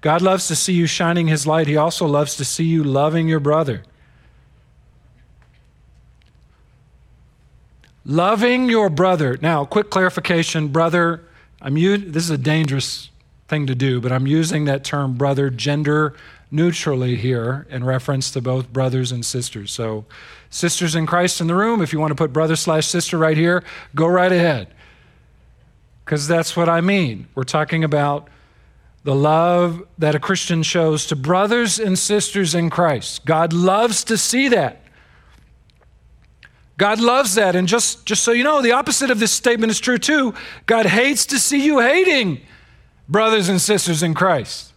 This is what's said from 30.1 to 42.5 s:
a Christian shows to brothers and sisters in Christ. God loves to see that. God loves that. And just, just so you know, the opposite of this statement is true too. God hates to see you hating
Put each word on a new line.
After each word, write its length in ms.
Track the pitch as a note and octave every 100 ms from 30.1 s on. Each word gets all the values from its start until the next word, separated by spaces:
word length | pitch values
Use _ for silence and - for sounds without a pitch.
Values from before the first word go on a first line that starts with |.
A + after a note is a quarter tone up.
| D3
a 40 |
Christian 440 | - F#3 - E3+
shows 420 | D#3 F3 D#3+ D3+ -
to 80 | D3
brothers 600 | C3+ F#3 G3+ A#3+ A#3 F#3+
and 220 | G#3+ F#3
sisters 560 | - G#3 G3 G3+ F3+ E3+
in 160 | E3
Christ. 540 | - E3+ C3 - - -
God 280 | D#3+ E3
loves 500 | E3+ F#3 G3 A#3+ G#3 -
to 120 | A3+
see 300 | - A#3+ C4+
that. 320 | A#3 C3 - - _ _ _ _ - _ _ _ _ _ _ _ - _ _ - _ - -
God 220 | G3+ G#3+
loves 360 | A#3 B3+ B3+ G3
that. 200 | G3 F3+
And 120 | F#3
just, 380 | A#3 - - -
just 180 | G#3
so 80 | -
you 120 | A#3+
know, 180 | C4+ D4+
the 100 | A#3+
opposite 400 | B3 D4+ - C#4
of 80 | A#3
this 120 | A3
statement 380 | - B3 A#3 A3
is 100 | A3
true 180 | - B3
too. 340 | - D4+ C4 - - - -
God 220 | A3+ G#3
hates 380 | F#3+ C4 C4+ -
to 100 | C#4
see 260 | - C#4
you 160 | C#4+ C#4+
hating 600 | A#3+ E4 F#4 D4 G#3 C#3 -